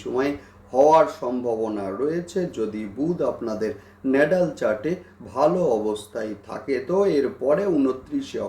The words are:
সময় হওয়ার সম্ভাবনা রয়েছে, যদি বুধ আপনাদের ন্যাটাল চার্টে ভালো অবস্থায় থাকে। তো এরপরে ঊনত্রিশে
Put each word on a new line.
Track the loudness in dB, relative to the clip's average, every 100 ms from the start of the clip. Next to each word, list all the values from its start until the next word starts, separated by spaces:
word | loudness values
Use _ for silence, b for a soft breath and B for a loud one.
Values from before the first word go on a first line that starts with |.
সময় | -4 -2 -2 -4 B B -4
হওয়ার | 4 8 8 6 0
সম্ভাবনা | -4 -4 -2 -2 -2 -4 -4 -4
রয়েছে, | -2 -4 -4 -4 -4 -4
যদি | -4 -4 -8 -6
বুধ | -4 -2 -2
আপনাদের | -2 -4 -2 -4 -6 B B 0
ন্যাটাল | 4 4 4 2 0
চার্টে | -2 0 -2 -6 B B -10
ভালো | 2 2 4 2 2
অবস্থায় | 0 -4 -6 -10 -8 -10 -10
থাকে। | -10 -2 -2 0
তো | 2 2 2
এরপরে | 0 -2 0 2 2 2
ঊনত্রিশে | 2 0 -4 -6 -4 -6